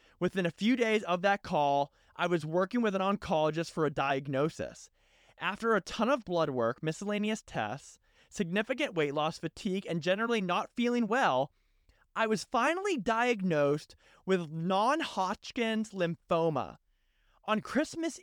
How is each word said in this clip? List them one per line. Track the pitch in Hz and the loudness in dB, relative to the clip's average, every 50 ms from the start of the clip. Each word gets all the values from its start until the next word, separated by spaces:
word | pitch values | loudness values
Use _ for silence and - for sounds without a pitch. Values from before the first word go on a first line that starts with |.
| _ _ _ - | _ _ _ -2
Within | 175 180 - 190 175 | -2 -2 0 0 -2
a | 170 | -2
few | - - 196 226 262 | -2 0 2 2 2
days | 247 233 220 214 214 190 | 2 2 2 2 2 2
of | 170 180 180 | 0 0 2
that | 185 196 202 202 | 2 2 2 0
call, | - - 180 151 147 143 143 143 143 - _ _ _ _ _ - | -2 -2 0 2 2 4 2 2 0 -2 _ _ _ _ _ -4
I | 175 175 | -2 0
was | 175 165 151 | 0 0 0
working | 156 160 180 190 185 - 247 | 0 0 0 0 0 0 0
with | 233 214 190 | 2 2 2
an | 190 | 0
oncologist | 190 196 202 - - - 185 156 156 156 151 165 165 - | 0 0 0 -2 -2 0 0 2 2 2 0 -2 -4 -4
for | - 170 156 | -2 0 0
a | 143 | 0
diagnosis. | 143 147 135 143 139 139 143 143 135 131 147 160 - - 82 57 - - - - _ _ _ _ _ _ _ _ _ - | 0 0 0 0 0 -2 -2 -2 0 0 0 0 -2 -4 -8 -10 -10 -14 -20 -20 _ _ _ _ _ _ _ _ _ -6
After | 160 175 196 - 226 226 226 | -6 -6 -4 -2 0 2 2
a | 196 | 2
ton | - - - - 220 240 | 0 -2 -2 0 2 2
of | 285 254 - | 2 0 0
blood | 180 180 165 160 147 | 0 0 0 0 0
work, | 131 123 113 113 127 - 160 | 0 0 0 0 0 -2 -4
miscellaneous | 160 160 - 196 208 208 208 208 214 220 - | -4 -4 -4 -4 -4 -2 -2 -2 -2 -4 -4
tests, | - - - 151 110 104 120 143 - - - _ _ _ _ _ _ _ | -6 -8 -6 -4 -4 -4 -6 -8 -12 -16 -20 _ _ _ _ _ _ _
significant | - - 202 165 180 208 214 - 262 247 302 233 190 | -4 -4 -4 -2 0 -2 0 0 -2 -2 -2 -2 0
weight | 165 151 143 139 | 0 0 0 0
loss, | 151 151 160 - - | 0 0 -2 -2 -4
fatigue, | - 160 - - - 196 185 196 - - | -8 -8 -8 -6 -4 -2 -2 -2 -2 -2
and | - 170 | -4 -2
generally | 143 180 190 208 226 233 233 220 | 0 0 0 0 0 0 0 0
not | 190 175 175 208 240 - _ | 0 0 -2 -2 -2 -4 _
feeling | - 233 240 240 240 233 196 | -2 0 2 2 2 0 2
well, | 226 269 254 170 131 127 139 - _ _ _ _ _ _ _ _ _ _ _ _ - 202 | 2 2 2 4 4 2 0 -2 _ _ _ _ _ _ _ _ _ _ _ _ -4 -2
I | 226 220 | 0 0
was | 220 - - | 0 0 -2
finally | - - 233 240 302 339 370 392 415 349 254 | -2 0 2 2 2 0 0 0 -2 -2 -2
diagnosed | 170 233 220 226 240 247 240 202 185 185 160 147 143 143 151 156 - - - - _ - - _ - | 0 0 0 2 2 2 0 0 0 2 2 4 4 4 2 0 -2 -8 -20 -20 _ -20 -20 _ -2
with | 185 190 180 170 147 | 0 0 0 0 -2
non-Hodgkin's | 156 160 165 180 190 196 214 254 294 320 - - - 202 185 180 214 - - - - 247 226 226 220 220 220 - | -6 -4 -2 0 2 2 4 2 2 0 -2 -4 -2 -2 -2 -2 -2 -6 -10 -8 -4 -2 -2 0 0 -2 -2 -4
lymphoma. | - 190 175 165 170 - _ - 180 165 165 165 151 127 101 69 - - _ _ _ _ _ _ _ _ _ _ _ _ _ | -2 -2 -2 -2 -2 -4 _ -2 0 2 2 2 0 0 -2 -6 -8 -16 _ _ _ _ _ _ _ _ _ _ _ _ _
On | - 214 214 | -2 -2 -2
Christmas | - - - 254 311 - - 330 320 330 - - | -2 -2 0 0 0 0 -2 -4 -4 -4 -6 -8